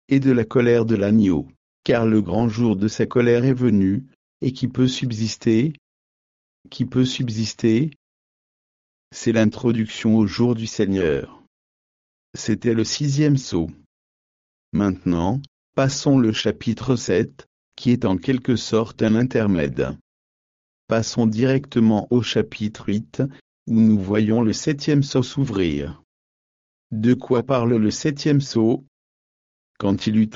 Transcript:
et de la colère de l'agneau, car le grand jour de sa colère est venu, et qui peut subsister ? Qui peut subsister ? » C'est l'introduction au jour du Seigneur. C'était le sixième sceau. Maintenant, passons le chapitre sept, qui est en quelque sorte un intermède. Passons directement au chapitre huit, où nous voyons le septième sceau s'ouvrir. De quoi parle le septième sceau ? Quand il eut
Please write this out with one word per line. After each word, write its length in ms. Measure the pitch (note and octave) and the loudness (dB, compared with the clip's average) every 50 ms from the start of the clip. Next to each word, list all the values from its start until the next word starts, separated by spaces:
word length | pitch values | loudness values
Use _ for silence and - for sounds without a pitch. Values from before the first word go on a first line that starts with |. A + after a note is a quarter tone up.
| _ - | _ 0
et 120 | C3+ C#3 | 0 0
de 120 | C3 C3+ | 2 2
la 140 | B2+ A#2+ A2+ | 2 2 0
colère 400 | - - C3 A#2+ A#2+ A#2+ A#2 A2+ | 0 0 2 2 4 4 2 2
de 100 | A2+ A2+ | 2 0
l'agneau, 520 | G2+ G2 G2+ G#2+ A2+ G#2 F#2+ F2 D2 C#2 - - _ _ _ _ _ - | 0 2 2 4 4 4 4 2 0 -2 -6 -14 _ _ _ _ _ -4
car 220 | - C3 A#2 A2+ | 0 0 2 2
le 160 | A2+ A2 G#2+ | 2 2 2
grand 260 | G2+ F2+ E2+ G#2+ A#2+ A#2 | 0 0 -2 -2 -2 -2
jour 280 | G#2 A2 A#2+ A#2 G#2+ | -2 0 0 0 0
de 120 | F#2+ G2+ A2 | 0 -2 -2
sa 180 | - - A#2 | -2 -2 -4
colère 380 | - - B2 A#2+ A#2+ A#2+ A#2+ A#2+ | 0 0 2 2 4 4 2 2
est 100 | C3+ C3 | 2 0
venu, 520 | B2+ B2+ B2 G#2+ G2+ F#2+ F#2+ G2 B2+ C3 - _ _ _ _ _ - | 2 2 2 2 2 2 2 0 -2 -4 -10 _ _ _ _ _ -6
et 120 | - C3+ B2+ | -6 -6 -4
qui 140 | - C3 A#2 | -4 -6 -6
peut 200 | - B2 B2+ B2+ | -2 0 0 0
subsister ? 840 | B2+ - C#3+ B2+ A2+ G#2+ A2+ G#2+ - - - A#2 A2+ A2 B2+ D#3+ D3+ - _ _ _ _ _ _ _ _ _ _ _ _ _ _ _ _ _ - | 0 -2 -4 -6 -4 -4 -4 -6 -6 -4 0 0 2 2 2 0 -4 -8 _ _ _ _ _ _ _ _ _ _ _ _ _ _ _ _ _ -16
Qui 160 | - - B2 | -6 -6 -6
peut 200 | - - C3 B2+ | -2 0 0 0
subsister ? » 880 | B2+ - - C3 A#2 G#2+ A2 A2 G#2+ - - - A#2 A2 A#2 D3+ D#3+ - _ _ _ _ _ _ _ _ _ _ _ _ _ _ _ _ _ _ _ _ _ _ _ - | 0 0 -4 -6 -6 -4 -4 -4 -6 -4 -2 0 2 2 2 0 -2 -6 _ _ _ _ _ _ _ _ _ _ _ _ _ _ _ _ _ _ _ _ _ _ _ -14
C'est 160 | - - A#2 | -6 -2 0
l'introduction 840 | A2+ A2+ A2 G#2+ - - - A#2+ A2 A2 A2 A2 - - - A#2 A2 A2 | 2 2 2 2 0 0 -2 -2 0 0 -2 -4 -6 -4 0 2 2 4
au 100 | A2 G2 | 2 0
jour 280 | - - A#2+ A#2+ A#2+ | 0 0 0 0 0
du 120 | A2+ A2+ A2 | -2 -4 -8
Seigneur. 760 | - - G#2+ F#2+ G2 F#2+ F2+ D#2+ C#2+ C2+ - - - - _ _ _ _ _ _ _ _ _ _ _ _ _ _ _ _ _ _ - - | -2 -2 0 0 0 0 0 0 0 -2 -4 -8 -14 -20 _ _ _ _ _ _ _ _ _ _ _ _ _ _ _ _ _ _ -16 -10
C'était 360 | - - G#2+ - - A#2 A2+ | -4 -4 -4 -2 0 0 0
le 100 | A2+ A2 | 0 0
sixième 540 | A2 - - D3 C#3+ C3+ C#3+ D3+ D3 C#3+ C3+ | -2 -2 -4 -2 -2 0 2 2 2 2 2
sceau. 320 | C3 - - F2 E2 D#2+ - - _ _ _ _ _ _ _ _ _ _ _ _ _ _ _ _ _ _ - | 0 -2 -4 -4 -4 -4 -8 -14 _ _ _ _ _ _ _ _ _ _ _ _ _ _ _ _ _ _ -2
Maintenant, 680 | - G2+ G2+ F2+ F2 - F#2 F2 E2+ E2+ F#2 A#2 C#3 C#3 - _ _ _ _ - | -2 0 0 -2 -2 -2 -2 -2 0 0 -2 -2 -4 -6 -10 _ _ _ _ -4
passons 440 | - C3+ C3+ C#3 - - D3+ C#3 C3+ | -2 -2 -2 -2 -2 0 2 2 4
le 120 | A#2+ A2 | 4 2
chapitre 640 | A2 - - A2 G#2 - - A#2+ A2 - - C3 C3 | 0 0 -2 -4 -4 -4 -4 -4 -4 -4 -2 -2 -2
sept, 520 | A#2+ - - F#2 F2+ A#2 - - - - _ _ _ _ _ - | -2 0 0 0 0 0 -2 -6 -18 -20 _ _ _ _ _ -16
qui 160 | - - B2 | -6 0 0
est 140 | B2 A#2+ B2 | 0 2 2
en 120 | G#2+ G2 F#2 | 0 -2 -2
quelque 380 | - - C3 B2 - - B2 | -2 -2 -2 -2 0 -2 -2
sorte 460 | A2 - - - A2 A2+ A2+ - - A#2 | -2 -2 -2 -2 -2 -2 -2 -4 -2 0
un 120 | A2 G#2+ | 2 2
intermède. 800 | A2 A#2+ B2+ - A#2 A2 G2+ G2 E2+ D2 C#2 B1+ C#2 C2 C2 - - _ _ _ _ _ _ _ _ _ _ _ _ _ _ _ _ _ - | 2 0 0 0 0 0 2 0 0 0 -2 -2 -2 -4 -4 -4 -12 _ _ _ _ _ _ _ _ _ _ _ _ _ _ _ _ _ -2
Passons 400 | A2 A2+ A2 - - B2 A#2 A2+ | -2 -2 -2 -2 -2 0 0 0
directement 800 | G#2+ A2 B2+ C3 C3+ C#3 C#3 - - B2+ A2+ A2 A2 G#2 - - | 2 2 0 2 0 0 -2 -2 0 2 4 4 4 2 0 0
au 100 | A#2+ B2 | 0 0
chapitre 680 | A2 - - A2+ G#2 - - - G#2+ G#2 G#2+ - - - | 0 0 -2 -2 -2 -2 -4 -6 -6 -6 -6 -8 -6 -4
huit, 340 | G2+ G#2+ A2+ - - - C3 C#3 C#3 - _ _ _ _ - - | -4 -4 -4 -6 -6 -6 -6 -6 -6 -12 _ _ _ _ -6 0
où 120 | A2+ A2 | 2 4
nous 180 | A2 A2 G#2+ G#2 | 6 6 4 4
voyons 440 | F#2+ F#2 G#2 A2 A2 G#2 G#2+ A#2+ | 2 0 0 0 2 2 2 2
le 120 | A#2+ G#2+ G2 | 2 0 -2
septième 480 | - - D#3+ D#3 C#3+ - - D3+ C#3+ | -2 -2 -4 -4 -4 -2 0 2 2
sceau 220 | C#3 C#3 - C3 A#2+ | 2 0 0 -2 -2
s'ouvrir. 800 | - - C#3+ C#3 C3 G#2+ G2 F#2 E2+ D2 C#2+ C#2+ C#2+ C#2 - _ _ _ _ _ _ _ _ _ _ _ _ _ _ _ _ _ - | -2 -2 -4 -4 -2 -2 -2 0 0 0 -2 -6 -8 -10 -14 _ _ _ _ _ _ _ _ _ _ _ _ _ _ _ _ _ -10
De 220 | A#2 G#2+ G#2+ A#2+ B2 | -6 0 2 2 2
quoi 280 | B2 - - B2+ A#2+ A2+ | 2 0 -2 0 0 0
parle 320 | - C#3 B2+ A#2 A#2 B2 | 0 0 0 2 2 2
le 160 | A2+ G#2+ G#2+ | 2 2 0
septième 500 | G2+ - - D#3 C#3+ C#3+ - D#3 D3 C#3+ | -2 -2 -4 -4 -4 -2 -2 0 0 0
sceau ? 440 | C#3 C3+ - A#2 A2 A2+ B2 C3+ - _ _ _ _ _ _ _ _ _ _ _ _ _ _ _ _ _ _ - | 0 0 0 0 2 2 2 -2 -4 _ _ _ _ _ _ _ _ _ _ _ _ _ _ _ _ _ _ -4
Quand 280 | - G2+ G2 - - A2+ | -2 -2 -2 0 -2 0
il 100 | G#2+ A2 | 2 2
eut 120 | A2 A2 - | 0 0 -2